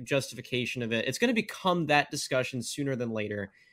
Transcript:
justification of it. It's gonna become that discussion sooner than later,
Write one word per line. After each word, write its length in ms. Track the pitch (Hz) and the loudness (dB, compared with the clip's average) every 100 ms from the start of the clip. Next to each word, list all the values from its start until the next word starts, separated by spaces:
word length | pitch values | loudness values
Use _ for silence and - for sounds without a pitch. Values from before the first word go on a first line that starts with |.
justification 800 | 123 139 - 113 123 123 117 127 | 0 0 0 -8 -4 -2 -2 -2
of 100 | 117 | 0
it. 160 | 113 135 | 0 0
It's 100 | 127 | 2
gonna 160 | 240 | 2
become 520 | 226 - - 190 180 151 | 2 0 -2 2 2 4
that 260 | 147 143 | 4 4
discussion 500 | 147 - 131 127 127 | -4 0 0 0 -4
sooner 320 | 113 - 139 | -6 -4 -2
than 160 | 127 117 | 0 -2
later, 420 | 110 104 104 101 _ _ | -2 -2 -2 -6 _ _